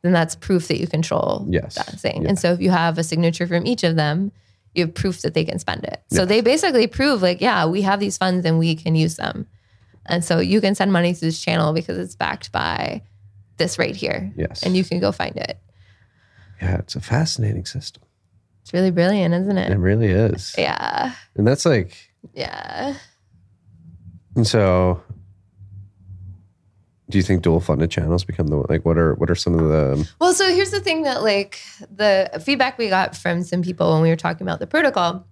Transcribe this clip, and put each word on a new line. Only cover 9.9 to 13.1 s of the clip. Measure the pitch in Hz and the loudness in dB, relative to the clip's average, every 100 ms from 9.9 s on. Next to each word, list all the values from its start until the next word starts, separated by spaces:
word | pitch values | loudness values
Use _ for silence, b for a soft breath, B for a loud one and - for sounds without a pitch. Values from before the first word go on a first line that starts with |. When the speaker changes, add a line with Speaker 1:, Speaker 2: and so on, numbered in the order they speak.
| b - | b -4
Speaker 1:
And | 170 165 | -4 0
so | 170 | 0
you | 180 208 | 2 2
can | 196 | 2
send | 196 202 | 2 2
money | 180 175 | 2 2
through | 175 165 | 0 -2
this | 160 | -2
channel | - 170 151 | -2 0 0
because | 160 160 180 | 0 -4 -8
it's | 180 - | -8 -6
backed | - - - | -4 -4 -6
by | - 80 - - - - | -4 -4 -4 -6 -8 -14